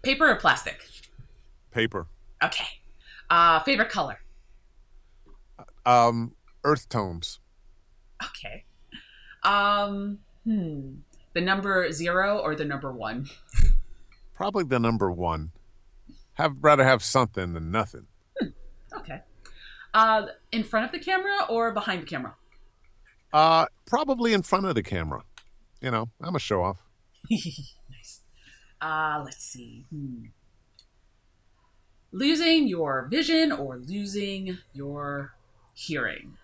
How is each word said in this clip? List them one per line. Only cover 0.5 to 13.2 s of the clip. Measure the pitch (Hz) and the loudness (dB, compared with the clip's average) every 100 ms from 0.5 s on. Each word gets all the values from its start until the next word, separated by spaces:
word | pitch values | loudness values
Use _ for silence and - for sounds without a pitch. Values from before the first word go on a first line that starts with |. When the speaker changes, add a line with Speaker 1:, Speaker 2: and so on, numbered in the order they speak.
| 123 - - - - - - - - - - _ | 2 -2 -10 -18 -20 -20 -20 -20 -20 -20 -20 _
Speaker 2:
Paper. | 117 113 101 82 - - - | -2 0 -2 -10 -18 -20 -4
Speaker 1:
Okay. | 160 - - - - - - - - | -4 -4 -8 -12 -20 -20 -20 -20 0
Uh, | 170 170 160 | 4 6 4
favorite | 214 226 220 | 2 0 0
color? | - 135 - - - _ - _ _ _ - _ _ - - - - - - | -2 -6 -8 -18 -20 _ -20 _ _ _ -20 _ _ -20 -20 -20 -20 -20 -4
Speaker 2:
Um, | 123 123 120 117 117 - _ - | 4 6 6 2 -6 -10 _ -4
earth | 143 151 - | 0 0 -2
tones. | 120 98 85 85 - _ _ - - _ _ _ - | -6 -4 -8 -10 -12 _ _ -20 -20 _ _ _ -16
Speaker 1:
Okay. | - - 101 147 - _ - - - - - - | -16 -14 -16 -18 -20 _ -20 -20 -20 -20 -20 -2
Um, | - 202 202 202 202 202 202 202 _ _ | 0 2 2 2 0 -4 -6 -10 _ _
hmm. | 226 214 170 147 135 139 - - - | -2 -2 -2 -8 -12 -16 -20 -20 -8
The | 170 | -4
number | 180 196 196 190 180 | -2 -2 0 0 0
zero | 156 170 180 196 208 | -2 -2 0 0 -2
or | - | -2
the | 156 | -4
number | 147 139 139 | -6 -6 -8
one? | 123 107 120 | -8 -8 -8